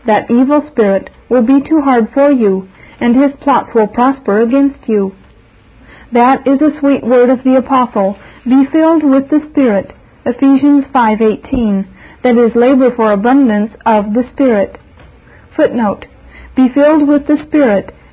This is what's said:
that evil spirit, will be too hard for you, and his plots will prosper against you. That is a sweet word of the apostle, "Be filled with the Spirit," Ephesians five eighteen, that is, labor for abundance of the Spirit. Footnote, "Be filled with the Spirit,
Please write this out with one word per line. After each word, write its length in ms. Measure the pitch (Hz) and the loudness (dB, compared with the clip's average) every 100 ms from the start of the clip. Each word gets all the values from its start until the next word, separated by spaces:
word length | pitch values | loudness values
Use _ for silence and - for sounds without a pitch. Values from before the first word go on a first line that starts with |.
| 226 | -4
that 240 | 208 - | -2 0
evil 340 | 233 262 294 285 | 0 0 -2 -2
spirit, 420 | - 202 190 - - - | -2 0 -2 -6 -18 -4
will 120 | 247 | -2
be 200 | 226 269 | 2 0
too 200 | 277 320 | 0 -2
hard 280 | 277 247 226 | 0 0 -2
for 200 | 269 285 | 0 0
you, 380 | 269 214 190 190 - - - | 2 0 -2 -8 -20 -20 -6
and 160 | 240 247 | 0 2
his 180 | 277 277 | 0 -2
plots 380 | 294 254 - | -2 -2 -2
will 140 | 226 208 | -2 -2
prosper 540 | 240 262 269 - 202 | 0 -2 -2 -4 -2
against 460 | 233 269 277 277 - | 0 0 -2 -4 -4
you. 260 | 214 196 - - _ _ _ _ _ - - - | -4 -4 -8 -20 _ _ _ _ _ -20 -20 -4
That 340 | 240 247 262 262 | 0 2 0 0
is 160 | 277 | 0
a 160 | 302 294 | 0 -2
sweet 240 | 277 269 | -2 -2
word 260 | 220 247 254 | 0 2 2
of 140 | 254 | 0
the 120 | 262 262 | 0 0
apostle, 600 | 254 262 233 220 196 208 - - 240 | 0 -2 -2 -2 -4 -6 -16 -10 0
"Be 200 | 262 269 | 0 2
filled 380 | 320 320 330 | 0 2 2
with 260 | 302 269 269 | 2 0 0
the 120 | 302 302 | -4 -2
Spirit," 440 | - 254 202 - - _ _ - | -2 0 0 -6 -14 _ _ -8
Ephesians 600 | 240 269 269 285 285 269 | -2 2 2 2 2 0
five 280 | 262 220 214 | 0 0 0
eighteen, 640 | 220 196 - 269 220 196 190 - - - | 0 -2 -6 -4 -2 -4 -6 -14 -20 -4
that 160 | 254 240 | 0 2
is, 180 | 233 233 | 2 2
labor 360 | 247 277 254 | 2 2 0
for 200 | 240 220 | 0 -2
abundance 600 | 202 233 277 262 208 214 - - | 0 0 2 2 0 -4 -6 -2
of 280 | 214 208 | -2 -2
the 120 | 220 254 | -4 -4
Spirit. 520 | - 269 208 190 - - - - - _ - - - | -2 0 0 -2 -8 -20 -20 -20 -20 _ -20 -10 -4
Footnote, 500 | 302 233 214 - - - - - - - | -2 -2 -4 -6 -12 -20 -20 -20 -8 -2
"Be 120 | 254 | 0
filled 400 | 277 294 311 294 | 2 2 2 2
with 180 | 294 285 | 0 0
the 120 | 294 | -4
Spirit, 560 | - 302 262 196 - - - | -2 0 0 0 -4 -16 -20